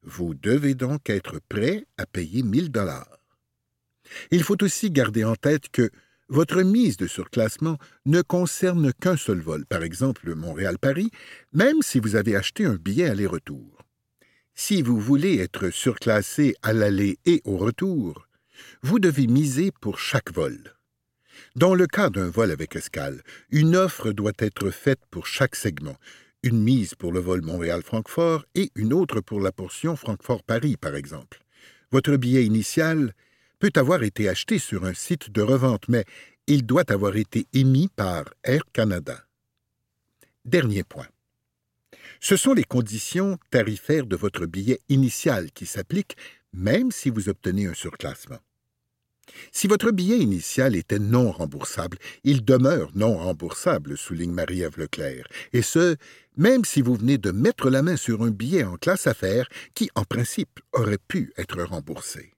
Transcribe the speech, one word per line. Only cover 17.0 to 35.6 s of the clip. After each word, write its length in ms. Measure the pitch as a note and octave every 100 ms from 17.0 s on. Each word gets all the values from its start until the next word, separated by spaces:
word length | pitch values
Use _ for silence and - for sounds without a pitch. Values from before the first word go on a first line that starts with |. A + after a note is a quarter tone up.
| G2+ F#2 -
et 160 | F3
au 140 | - F#2+
retour, 680 | G#2 A#2+ F#3+ E3 F#2 C#2+ _ _ _ - - _
vous 180 | C3 A3+
devez 260 | F#3 C#3 B2
miser 440 | B2+ D3+ C3 F#3+ -
pour 160 | G#2+ F#2
chaque 340 | - C3+ -
vol. 420 | F2 D2+ A#1+ - _ _ _ _ _ _ - - B2
Dans 180 | F3
le 120 | F#3 F3+
cas 220 | - F3+
d'un 220 | F#2+ F2+
vol 200 | E2+ A2
avec 240 | D2 D#2
escale, 480 | D#2 - - C#2+ C2 - - _
une 260 | D3+ D#3+ F3+
offre 360 | F#3 - A2+
doit 200 | G2+ G#2 -
être 320 | G#2+ - G2
faite 300 | - - C3 _
pour 160 | F2 -
chaque 300 | - C3 -
segment, 420 | - C#2+ D2 C2+ - - _ _
une 200 | B2+ A2+
mise 320 | A2 C3 F#2+
pour 180 | - F2
le 80 | F2+
vol 220 | F2+ F2+
Montréal-Francfort 1040 | D#2+ F2 E2+ F2 - A2 - - E3+ D#3+ -
et 160 | F3+ G3 -
une 180 | A2
autre 260 | D#3 E3+ A2
pour 200 | - G#2
la 120 | F#2+
portion 420 | - F#2 - D#3+
Francfort-Paris, 840 | D#3 - G2+ - A#2 - A2+ D3 A2
par 160 | -
exemple. 500 | C#2+ C#2+ D2+ - - _ _ - _ _
Votre 260 | C3 D3 C#3+
billet 300 | B2 C3 A2+
initial 680 | A2 G#2 - D#3+ D#3+ B2 - _ _ _ _
peut 140 | G3+ -
avoir 260 | C3 F3+
été 260 | G#2+ - G#2
acheté 300 | F2+ - G#3+
sur 260 | - G2+
un 100 | F#2
site 360 | F2 - E3 -
de 100 | G#2
revente, 480 | G#2 C3+